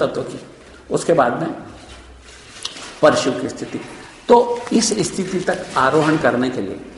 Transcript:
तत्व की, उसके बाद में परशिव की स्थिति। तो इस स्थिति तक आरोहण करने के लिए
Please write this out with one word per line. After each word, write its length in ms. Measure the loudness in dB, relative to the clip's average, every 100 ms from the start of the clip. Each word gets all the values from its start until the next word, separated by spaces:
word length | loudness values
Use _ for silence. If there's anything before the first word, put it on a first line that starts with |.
तत्व 220 | -2 -2
की, 180 | -8 -10 -16 -20 -20 -18 -4
उसके 220 | -2 2
बाद 260 | 4 4 2
में 140 | -4 -8 -12 -18 -18 -20 -20 -20 -20 -20 -20 -14 -12 -12 -16 4
परशिव 380 | 4 4 0 -2
की 80 | -4
स्थिति। 320 | -6 -8 -10 -10 -16 -18 -6 4
तो 80 | 6 6 -2 0
इस 160 | 0 2 0
स्थिति 360 | -2 -4 -4 -2
तक 260 | -2 -4 -2 0
आरोहण 400 | 2 4 4 2
करने 300 | 2 2 0
के 100 | -2
लिए 200 | -6 -8 -14